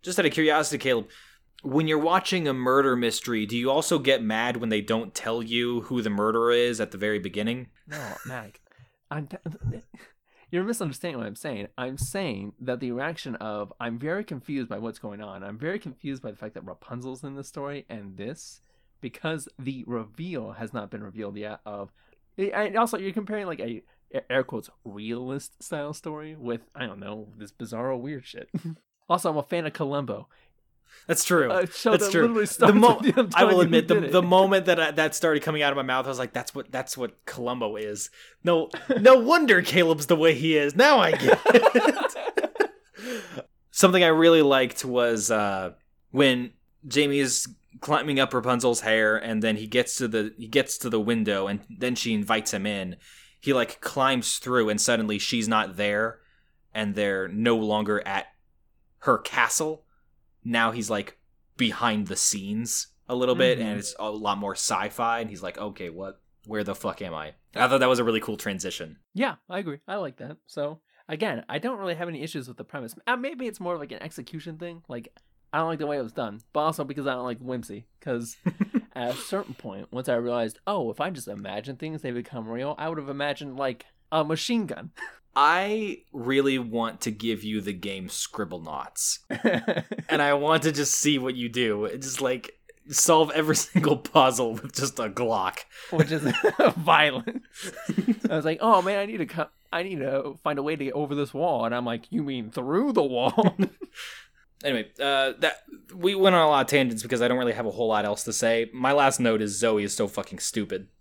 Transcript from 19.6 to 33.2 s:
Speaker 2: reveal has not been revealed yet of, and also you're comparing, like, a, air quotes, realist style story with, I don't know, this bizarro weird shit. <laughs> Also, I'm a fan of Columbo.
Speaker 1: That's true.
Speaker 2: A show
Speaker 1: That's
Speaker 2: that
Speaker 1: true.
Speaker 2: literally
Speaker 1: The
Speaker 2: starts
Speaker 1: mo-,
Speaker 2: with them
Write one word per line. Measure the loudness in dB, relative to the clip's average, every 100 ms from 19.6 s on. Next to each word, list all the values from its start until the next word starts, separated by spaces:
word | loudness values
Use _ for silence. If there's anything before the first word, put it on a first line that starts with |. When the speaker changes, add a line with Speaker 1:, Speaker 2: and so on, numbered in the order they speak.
| -10 -10 -8
Speaker 2:
reveal | -8 -8 -12 -10 -8 -10
has | -12 -10
not | -10 -10
been | -12
revealed | -14 -10 -10 -10
yet | -10 -12
of, | -12 -12 -12 _ _ _ _ -6
and | -4 -2 -2 0
also | 0 -2
you're | -6
comparing, | -8 -6 -8 -8
like, | -8
a, | -8 -10 _ _ _ -10 -2
air | -2
quotes, | -2 -6 -12 _
realist | -16 -12 -8 -6 -6 -8 -10 _
style | -10 -8 -8
story | -10 -10 -10 -12 -10
with, | -6 -6 _
I | -12 -10
don't | -10
know, | -12 -12 -14 -18
this | -20
bizarro | _ -10 -6 -4 -4
weird | -6 -10 -12
shit. | -18 -10 -8
<laughs> | -8 -12 _ _ _
Also, | 0 0
I'm | -2
a |
fan | -2 -4 -4
of |
Columbo. | -4 -4 -2 -4 -8 -10 _ _ _ _ _ _ -20 -2
Speaker 1:
That's | 0 4
true. | 4 4
Speaker 2:
A | 2 0
show | 0 2
Speaker 1:
That's | 4 4
Speaker 2:
that |
Speaker 1:
true. | 4
Speaker 2:
literally | 4 4
Speaker 1:
The | 0
Speaker 2:
starts | 6 8 10
Speaker 1:
mo-, | 8 8
Speaker 2:
with | 4
them | 4